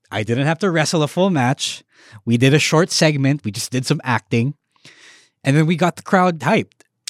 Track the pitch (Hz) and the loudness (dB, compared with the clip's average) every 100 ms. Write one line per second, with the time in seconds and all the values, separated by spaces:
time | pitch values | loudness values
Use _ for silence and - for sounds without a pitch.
0 | _ 107 110 120 143 160 202 165 147 165 | _ -6 -2 -2 0 0 -2 0 0 0
1 | 147 175 196 156 123 139 - - _ _ | -2 0 0 2 0 -2 -6 -10 _ _
2 | - 107 117 117 135 147 - 160 180 - | -20 -12 -2 2 4 4 2 0 0 0
3 | 156 143 135 147 107 95 - 131 127 151 | 0 2 0 -2 -4 -8 -6 -6 -2 -4
4 | 127 113 - 120 127 - _ _ - - | -2 -4 -2 -2 -2 -6 _ _ -20 -20
5 | - - _ _ 139 147 156 170 - - | -20 -20 _ _ 0 2 2 2 -2 -2
6 | - 196 180 160 143 214 - _ _ _ | -2 2 2 0 0 0 -2 _ _ _